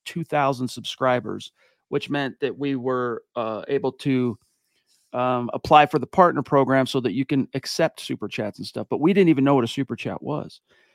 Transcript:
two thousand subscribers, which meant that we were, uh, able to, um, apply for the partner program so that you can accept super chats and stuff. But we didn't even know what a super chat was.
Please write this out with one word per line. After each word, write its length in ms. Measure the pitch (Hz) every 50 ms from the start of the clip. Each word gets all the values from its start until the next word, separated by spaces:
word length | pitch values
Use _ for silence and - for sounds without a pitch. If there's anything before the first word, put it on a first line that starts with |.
| _
two 200 | - - 175 160
thousand 440 | - - 147 139 135 139 123 127 120
subscribers, 840 | - 123 110 - - - 135 127 123 123 107 107 98 104 - - _ _ _ _ _ _ _ _
which 220 | - 147 - -
meant 280 | 147 143 139 131 - -
that 180 | 143 127 98 127
we 180 | 143 139 139
were, 480 | 131 120 131 127 127 123 120 117 - - _ _
uh, 280 | 120 113 110 110 104 85 -
able 240 | 139 135 - 131 131
to, 460 | - - 143 131 127 123 123 107 - _ _ _ _ _ _ _ _ _ _ _ _ _ _ -
um, 360 | 123 123 127 127 120 120 117 -
apply 320 | 120 - - 160 151 147
for 120 | 147 - 147
the 80 | 117
partner 360 | - - - 180 175 - 147 131
program 440 | - 147 139 135 127 135 135 131
so 140 | - - 139
that 120 | 120 120 92
you 100 | 131 135
can 240 | - 151 135 123 - -
accept 460 | 135 - - - - 165 156 - -
super 280 | - - 131 120 110 98
chats 300 | - - 110 104 - -
and 80 | 107 -
stuff. 180 | - 117 107 -
But 100 | - -
we 120 | 143 175 202
didn't 160 | 196 190 165
even 140 | 151 131 135
know 100 | 139 143
what 80 | 135 120
a 40 | 113
super 280 | - - 135 - 123
chat 260 | - - 120 95 - -
was. 380 | - 147 147 - - - - _ _ _ _ _ _ _